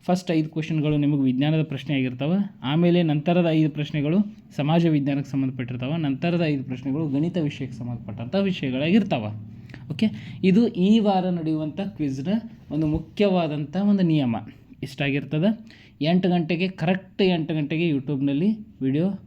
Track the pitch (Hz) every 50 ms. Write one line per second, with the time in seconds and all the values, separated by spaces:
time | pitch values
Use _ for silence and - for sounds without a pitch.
0 | _ - 180 185 - - 170 156 156 156 - 165 156 - 165 156 143 151 151 147
1 | 147 143 151 143 135 131 127 127 143 151 156 160 156 156 143 131 - - 147 135
2 | 131 127 123 123 139 151 180 202 202 196 - - - 127 147 165 175 175 170 175
3 | 170 156 147 147 147 175 175 180 175 165 165 160 156 151 147 147 147 147 - 151
4 | 139 147 165 202 208 - - - - - - - 139 147 165 170 170 165 156 147
5 | 139 139 139 139 139 - - 135 135 131 127 127 127 120 123 123 127 131 160 170
6 | 156 139 135 131 - 175 175 170 170 156 147 139 135 135 127 120 - 139 131 151
7 | 165 151 131 139 156 175 - 185 151 143 - - 139 - - - 123 120 120 120
8 | - - 104 - 120 - - 196 196 196 180 - - 135 123 131 143 165 175 160
9 | - - 160 127 107 107 110 - - - - - - - - - - - - -
10 | 220 214 - - - - - - - 190 180 220 240 214 - 175 180 196 220 226
11 | 202 214 190 185 180 185 180 170 160 156 156 156 156 156 139 - 196 202 - -
12 | 156 139 135 135 135 170 208 226 214 - - - - - - 151 160 151 156 160
13 | 160 - - - 202 202 190 180 165 147 151 147 151 139 - 185 202 208 202 196
14 | 185 165 156 151 135 120 113 107 - - - - - - - - - - - -
15 | 147 139 139 143 - 131 156 156 165 214 220 220 - - - - - - - _
16 | 143 156 175 185 185 185 180 175 165 156 175 160 185 185 185 - 156 170 190 185
17 | - - - - 202 185 180 165 156 - 165 156 147 139 170 156 170 170 147 135
18 | 131 147 147 131 139 143 135 143 175 214 220 214 - - - - 131 135 135 151
19 | 175 196 190 - -